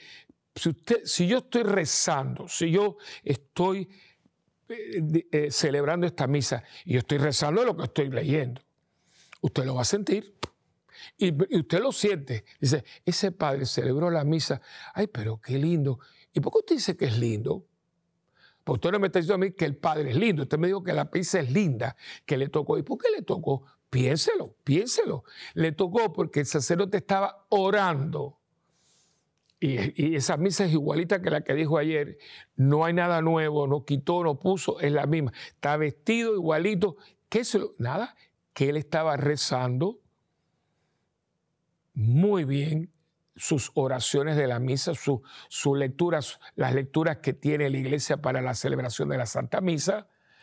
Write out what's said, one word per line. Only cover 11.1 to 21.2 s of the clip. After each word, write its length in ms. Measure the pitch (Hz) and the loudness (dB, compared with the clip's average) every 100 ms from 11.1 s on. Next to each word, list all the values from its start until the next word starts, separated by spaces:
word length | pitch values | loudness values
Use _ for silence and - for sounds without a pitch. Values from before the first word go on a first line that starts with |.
| - | -2
y, 120 | 185 143 190 226 | 0 2 2 2
y 40 | |
usted 200 | - 170 | 2 0
lo 100 | 262 | 0
siente. 540 | - 208 185 139 117 - _ | 0 0 0 -4 -8 -10 _
Dice, 240 | 135 139 - - | 0 0 -2 -8
"Ese 280 | - 175 196 | -4 0 -2
padre 340 | 175 151 139 135 | 0 0 0 -2
celebró 460 | - 131 131 175 | -2 0 0 2
la 120 | 165 | 2
misa. 380 | 143 160 - 143 - - - | 2 0 0 -4 -8 -20 -10
Ay, 140 | - 208 | -4 -4
pero 340 | - 107 110 | -4 -6 -6
qué 160 | - 131 | -4 -2
lindo". 400 | 151 170 139 123 - _ _ | 0 0 0 -4 -8 _ _
¿Y 60 | - | -4
por 140 | 143 | 0
qué 60 | 453 | 0
usted 160 | - 320 | 2 0
dice 200 | - 170 | 0 -2
que 100 | 135 | 0
es 120 | 113 | 0
lindo? 480 | 120 107 113 - - _ _ _ _ _ _ _ _ _ | 0 -2 -2 -4 -8 _ _ _ _ _ _ _ _ _
Pues 140 | - 117 | -4 -2
usted 140 | 170 | 0
no 80 | 202 | 0
me 80 | 196 | 2
está 120 | 185 | 2
diciendo 240 | 165 196 | 2 2
a 60 | 190 | 0
mí 40 | |
que 120 | 185 151 | 0 -2
el 100 | 143 | 0
padre 360 | 165 156 143 | -2 0 0
es 40 | 120 | 2
lindo. 280 | 226 160 | 2 2
Usted 140 | 135 151 | 0 0
me 80 | 175 | 0
dijo 160 | 196 | 0
que 100 | 180 | -2
la 160 | 151 147 | -2 -2
misa 280 | 175 | -2